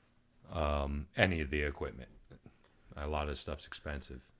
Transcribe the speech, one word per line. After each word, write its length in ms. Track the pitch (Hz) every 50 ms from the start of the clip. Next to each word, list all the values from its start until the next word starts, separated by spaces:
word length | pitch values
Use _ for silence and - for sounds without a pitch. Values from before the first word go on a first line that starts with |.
| _ _ _ _ _ _ _ - - -
um, 560 | - 82 78 73 73 71 71 71 71 71 73 - -
any 260 | - 107 95 90 82
of 80 | 76 67
the 120 | 73 73
equipment. 480 | 73 73 69 - 76 67 - - 62 55 - - - - - - - - - - - _ _ _ - - -
A 120 | - 73 73
lot 220 | 76 76 76 73
of 80 | 71 69
stuff's 300 | - - 73 71 - -
expensive. 540 | - - - 78 73 71 67 - 65 64 - - - -